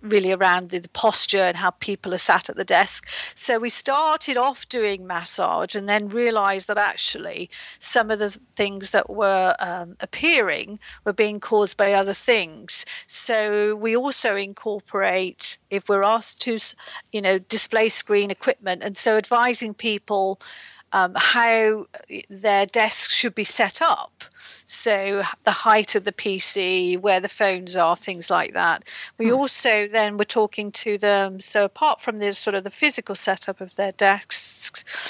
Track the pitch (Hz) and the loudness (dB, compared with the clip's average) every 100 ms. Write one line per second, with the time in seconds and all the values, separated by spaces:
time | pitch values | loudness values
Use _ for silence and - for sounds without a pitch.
0 | 214 208 185 190 185 180 180 180 175 - | 2 2 2 2 4 2 0 -8 -8 0
1 | 220 - - 196 180 175 190 - - 196 | 0 2 0 2 2 2 -2 -2 -6 -6
2 | 196 180 - 180 - - 190 185 196 - | -4 -2 2 2 2 -6 2 4 4 -2
3 | - - - - - 233 240 - - 277 | -10 -10 -10 -8 0 0 0 -4 0 2
4 | 311 311 - 247 262 254 - 247 208 196 | 2 0 0 0 0 -2 -6 -2 -2 -2
5 | 185 170 170 - 180 170 185 208 196 208 | -6 -8 -6 -2 0 0 -2 -4 -2 -2
6 | 208 220 240 220 196 190 185 208 208 - | 0 0 0 2 0 0 -2 0 0 -2
7 | - - 160 - 180 - - - - 247 | -6 -6 -10 -10 -12 -14 -18 -12 -2 0
8 | 220 214 208 - _ - 202 196 196 208 | 2 0 -2 -6 _ -2 -2 -2 -2 0
9 | - 202 202 190 185 - 180 180 175 - | 0 0 2 4 2 0 -2 -6 -10 -14
10 | - - 320 311 196 147 - 208 - - | -12 -2 2 4 2 -2 -6 -14 -18 -8
11 | 208 196 214 208 - 214 202 - 202 196 | -4 0 0 0 0 2 2 2 2 4
12 | 196 190 - 226 170 156 - - - - | 2 -2 0 0 0 -10 -8 -6 -6 -12
13 | - - - 220 214 208 208 214 226 233 | -8 -6 0 0 0 2 0 0 0 0
14 | 277 262 233 196 196 202 220 202 - 202 | 0 0 0 0 -4 -6 -6 -6 -4 0
15 | 196 185 185 - - - _ 196 - 196 | 2 2 -2 -6 -8 -8 _ -6 0 2
16 | 202 226 - - - 226 - - - - | 4 2 -2 -6 -4 -4 -4 -8 -16 -16
17 | - 214 196 190 185 220 - 226 220 - | -10 -2 0 0 0 -4 -2 0 2 0
18 | - 208 202 185 - - 196 180 202 196 | 0 0 0 0 -2 -2 -4 -4 -6 -2
19 | - 220 208 240 247 233 226 208 226 208 | 2 2 4 2 2 0 -6 -6 -4 -4
20 | - 202 190 190 - - - - _ 196 | -2 -2 0 -4 -10 -20 -20 -20 _ 0
21 | 180 190 - 247 233 226 220 220 - - | 0 2 2 4 4 4 2 0 -6 -18
22 | - - - 196 208 202 196 233 214 - | -16 -16 -16 -4 2 2 2 2 2 0
23 | - - 233 220 202 - 202 - 330 - | -2 0 -2 -2 -6 0 -2 0 0 0
24 | - _ - - - - - - 233 202 | -4 _ -20 -20 -20 -20 -12 -4 0 0
25 | 196 202 190 - - 190 226 220 208 208 | 0 -2 -4 0 0 2 6 4 4 -2
26 | 202 - 214 190 - 202 185 185 180 180 | -2 -4 -4 -4 -4 -2 0 0 0 0
27 | 202 185 196 - 202 185 180 180 165 170 | 2 2 0 0 0 0 -2 2 2 2
28 | - 175 170 175 165 180 170 156 - - | -4 -10 -2 0 0 0 0 0 -6 -16
29 | - - 226 254 269 - 254 214 208 220 | -16 -2 2 2 2 0 2 2 2 2
30 | 208 208 208 233 214 - 208 - 226 208 | 0 0 0 2 0 0 -8 -6 -4 0
31 | 208 202 196 190 - 208 202 - 311 - | 2 4 2 -4 -2 2 2 2 2 2
32 | - 214 202 196 - 196 190 - 302 254 | -2 -2 -4 -2 -2 -2 -4 -2 -2 -2
33 | - 190 - 190 - 190 190 - 196 - | -6 -6 -2 -2 -4 -8 -10 -4 -4 2
34 | 196 202 - - - - - - - - | 4 4 -2 -6 -4 -4 -6 -8 -10 -10